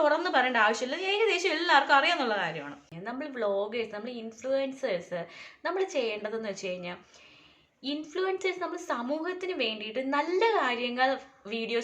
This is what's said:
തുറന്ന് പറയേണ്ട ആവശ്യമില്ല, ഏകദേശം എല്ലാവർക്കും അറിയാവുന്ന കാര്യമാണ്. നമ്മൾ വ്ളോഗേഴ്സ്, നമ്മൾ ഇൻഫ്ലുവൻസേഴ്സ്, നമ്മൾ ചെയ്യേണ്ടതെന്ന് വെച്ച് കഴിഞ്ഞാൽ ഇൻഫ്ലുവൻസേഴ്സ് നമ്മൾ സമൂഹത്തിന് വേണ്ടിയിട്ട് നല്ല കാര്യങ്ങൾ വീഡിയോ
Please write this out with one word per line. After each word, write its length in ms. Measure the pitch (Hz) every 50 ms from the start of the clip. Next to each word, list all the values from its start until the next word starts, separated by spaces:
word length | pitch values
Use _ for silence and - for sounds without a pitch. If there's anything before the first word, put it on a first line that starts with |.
തുറന്ന് 320 | 320 294 294 320 349 359 320
പറയേണ്ട 260 | 277 247 254 254 233 214
ആവശ്യമില്ല, 380 | 214 226 226 262 247 277 339 381 381
ഏകദേശം 420 | 403 415 453 440 359 349 339 381 311 311
എല്ലാവർക്കും 400 | 339 359 320 285 277 294 294 277
അറിയാവുന്ന 380 | 277 330 349 339 269 233 214 202 185
കാര്യമാണ്. 340 | 165 160 160 143 143 143 139 - _ 160 170 185 220
നമ്മൾ 180 | 247 262 285 294 262 247
വ്ളോഗേഴ്സ്, 560 | 220 202 196 196 202 208 220 247 226 220 208
നമ്മൾ 160 | 208 214 247 254 233 220
ഇൻഫ്ലുവൻസേഴ്സ്, 960 | 226 220 - - 262 269 269 269 269 262 - - 247 196 175 170 - 180 175 170 - - - - - - _ _
നമ്മൾ 180 | 302 349 392 381 370 -
ചെയ്യേണ്ടതെന്ന് 560 | 294 240 226 208 208 208 208 220 220 220 214
വെച്ച് 160 | 196 190 - 185
കഴിഞ്ഞാൽ 320 | 180 180 175 175 180 175 - _ - - - - - - - - _ _ _ _ _ _ -
ഇൻഫ്ലുവൻസേഴ്സ് 800 | 262 294 302 311 302 - - 370 381 381 381 - 381 370 370
നമ്മൾ 180 | 349 330 339 339 349 -
സമൂഹത്തിന് 640 | 302 240 240 247 285 320 320 359 370 370 381 359 370 302 247
വേണ്ടിയിട്ട് 380 | 220 220 220 214 214 220 247 262 269 269
നല്ല 300 | 285 294 320 359 381 440 453 440 370
കാര്യങ്ങൾ 500 | 294 254 240 233 240 240 240 247 254 262 269 - - - - _ _ 196
വീഡിയോ 320 | 220 226 226 208 233 233